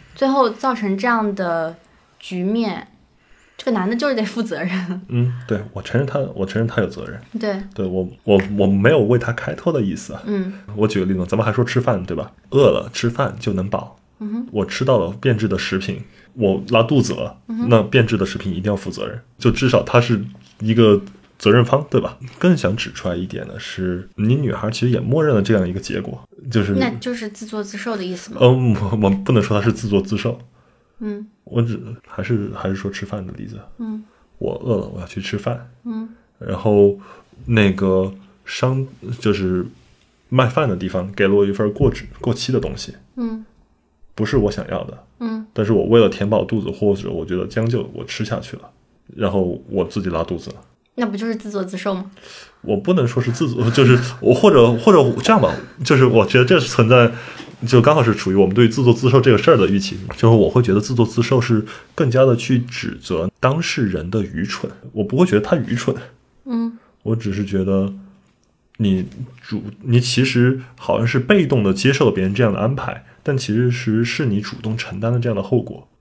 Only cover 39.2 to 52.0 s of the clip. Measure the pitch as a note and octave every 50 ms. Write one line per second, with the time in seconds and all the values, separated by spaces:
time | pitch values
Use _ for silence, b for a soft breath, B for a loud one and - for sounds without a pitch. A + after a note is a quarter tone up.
39.2 | - G#2+ G2+ G#2 F#2+ F#2 F#2 F2 F2 - - _ _ _ _ _ _ _ _ _
40.2 | _ _ B2+ B2 B2+ A#2+ B2+ D#3 D#3 A#2+ F#2+ F2 F#2 F#2 - F#2 F2+ G2 G2+ -
41.2 | G2+ G2 G2+ G2+ G2+ G2 G2 - G#2+ G#2 G2+ - C#3+ A#2+ - - - - - -
42.2 | - B2 - - - - B2+ A#2 - D2+ C2 - - - - - _ _ _ B3+
43.2 | A#3 A3+ A3+ A3 A3 - _ _ _ _ _ _ _ _ _ _ - - _ -
44.2 | A2 G#2+ - C3 G#2 G2+ - - - - F2 - - - - - - _ _ -
45.2 | A#3+ A3+ A3 A3 G#3+ - _ - G#2+ G#2 A2+ G2+ C3 - A#2 A#2 A2 F#2+ - -
46.2 | G#2 G2+ A2 G2+ - - A#2 G#2+ F#2+ - - - G#2 G2+ G2 - - - - E2
47.2 | D#2+ - F2+ F#2 F#2+ G2+ - A2+ A2+ A#2 B2 A2 - - - - - - - -
48.2 | A2+ - A#2 - - - - - - - _ _ _ _ _ _ _ - - -
49.2 | G#2+ F#2 F#2+ G2 F#2 F2+ E2+ - - - - - F2 - - G#2+ F#2 F#2 E2+ D#2+
50.2 | E2+ - F2+ D#2+ - F#2 - - - _ _ _ _ _ _ B3 A#3+ G#3 G3+ G3
51.2 | A3 A#3 A3+ A3 - G#3 G#3 G3 F#3+ F#3 F#3+ F3+ - G#3 F#3+ F3+